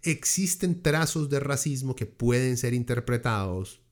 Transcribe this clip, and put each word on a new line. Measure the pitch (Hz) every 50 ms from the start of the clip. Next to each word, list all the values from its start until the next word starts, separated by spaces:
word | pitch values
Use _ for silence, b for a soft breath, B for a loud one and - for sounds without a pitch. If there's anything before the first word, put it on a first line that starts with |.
| B
existen | 170 151 - - - - 180 190 175 - - - 175 170 175
trazos | - 151 147 156 165 160 - 160 151 139
de | 143 139
racismo | 139 143 139 135 - 151 139 131 131 131 123
que | - 113
pueden | - - - 117 120 120 123 127 127 127
ser | 117 - 123 120
interpretados | 123 120 127 123 120 120 - 120 117 - 123 110 104 98 95 90 92 95 - - - _ _